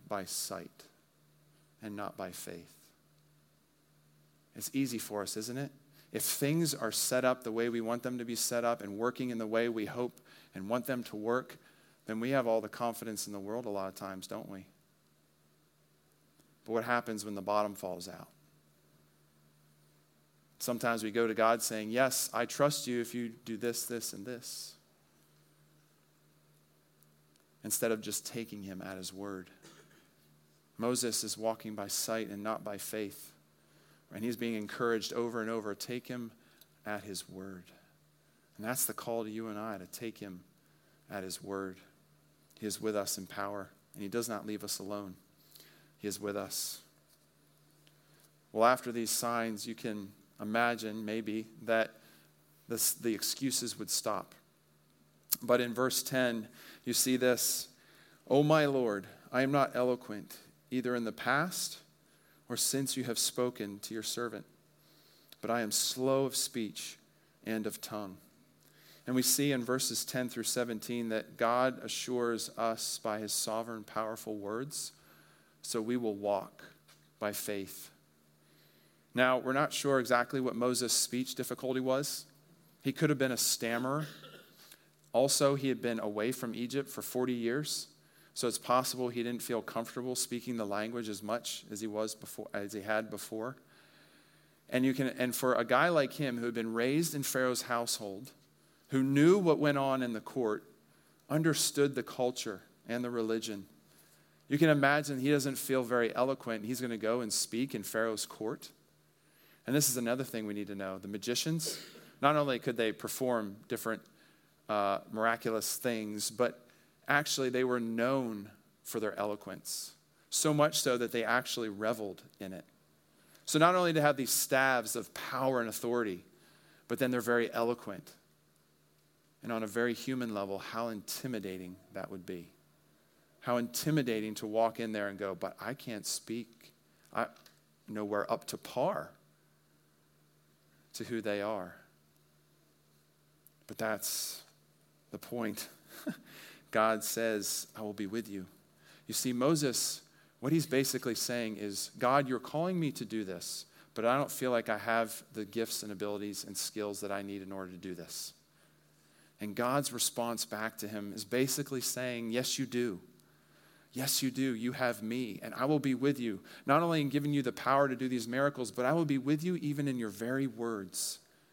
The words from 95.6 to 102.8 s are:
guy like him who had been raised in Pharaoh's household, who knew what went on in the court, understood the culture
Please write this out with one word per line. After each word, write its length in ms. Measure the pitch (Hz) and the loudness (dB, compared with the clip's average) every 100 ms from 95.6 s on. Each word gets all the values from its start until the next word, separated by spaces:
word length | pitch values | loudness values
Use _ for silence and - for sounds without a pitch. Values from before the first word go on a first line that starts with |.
guy 260 | 117 123 170 | 4 6 6
like 240 | 160 131 | 4 2
him 260 | - 139 120 | 0 -2 0
who 60 | 120 | -2
had 100 | 113 | -2
been 180 | 113 | -2
raised 400 | 113 127 147 165 | 0 2 4 2
in 100 | 151 | 0
Pharaoh's 400 | 135 131 127 123 | -2 2 2 0
household, 680 | - 120 120 - 104 95 131 - _ _ _ _ - | 0 -2 0 -2 -4 -8 -12 -18 _ _ _ _ -2
who 160 | 135 | 2
knew 340 | 135 139 160 202 | 4 8 10 8
what 220 | 170 147 | 8 6
went 180 | 147 143 | 4 4
on 260 | 135 131 | 2 2
in 100 | 123 | 0
the 80 | 110 | -4
court, 480 | - 135 113 107 - - _ _ _ _ - | -6 -2 0 0 -6 -20 _ _ _ _ -2
understood 640 | 147 160 147 - 143 143 131 | 2 4 4 2 4 2 2
the 80 | |
culture 600 | 117 - 123 127 113 95 - _ | -6 0 0 0 -6 -8 -12 _